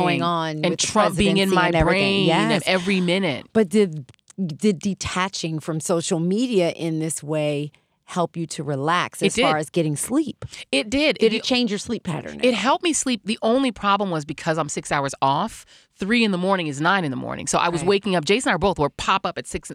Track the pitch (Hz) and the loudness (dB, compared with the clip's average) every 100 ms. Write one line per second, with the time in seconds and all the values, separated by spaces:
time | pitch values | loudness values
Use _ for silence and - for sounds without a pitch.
0 | 180 170 170 170 160 156 175 165 - 214 | 2 2 0 0 -2 0 0 0 0 2
1 | 208 185 202 190 190 180 175 170 160 185 | 2 4 4 4 4 4 4 4 4 4
2 | 196 196 170 165 214 156 - 185 180 190 | 2 2 4 4 2 0 2 0 2 2
3 | 180 185 185 123 - 220 196 214 202 156 | 2 2 0 -4 -2 0 4 4 2 0
4 | 131 _ _ - 185 143 214 175 202 185 | -12 _ _ -6 -6 0 0 2 -2 -4
5 | - - 190 - 170 156 160 160 - 170 | -4 -2 -2 -4 -6 -4 -4 -4 0 -2
6 | 160 170 170 196 254 214 170 - 165 160 | 0 0 0 0 2 2 2 0 -4 -2
7 | 160 - 147 156 151 147 147 - _ _ | -4 -6 -4 -2 -2 -2 -6 -12 _ _
8 | - - 170 - 165 - 143 139 147 175 | -8 -4 -4 -4 -8 -8 -6 -4 0 0
9 | 143 - 196 - - 156 156 - 156 147 | -2 -2 -2 2 2 0 0 0 0 -2
10 | - 262 302 - - - - 269 214 269 | -2 -2 -2 -6 -14 -14 -4 -2 0 0
11 | 302 214 226 220 - 247 240 202 - 233 | 0 2 2 2 0 0 0 -2 -4 -6
12 | - 151 - 147 247 233 214 330 359 294 | -6 -8 -8 -2 0 2 0 0 0 -2
13 | - 247 185 226 226 247 269 - 202 196 | -2 -4 -4 -2 0 2 0 -2 0 0
14 | 202 165 151 151 - 160 147 - 151 151 | 0 -2 -4 -6 -2 -2 -2 -6 -4 -2
15 | 139 - 139 143 214 - - - _ _ | -2 0 0 2 -2 -8 -20 -20 _ _
16 | 196 240 226 180 180 190 160 139 165 196 | 0 2 2 2 0 0 -2 0 0 2
17 | 156 127 120 131 - 156 165 175 175 202 | 0 -4 -6 -8 -2 0 0 0 2 0
18 | 202 180 156 208 - 202 190 170 143 - | 2 0 2 0 2 0 0 0 -2 -2
19 | - 190 190 160 - 185 - | -2 -2 -2 -6 -8 -10 -12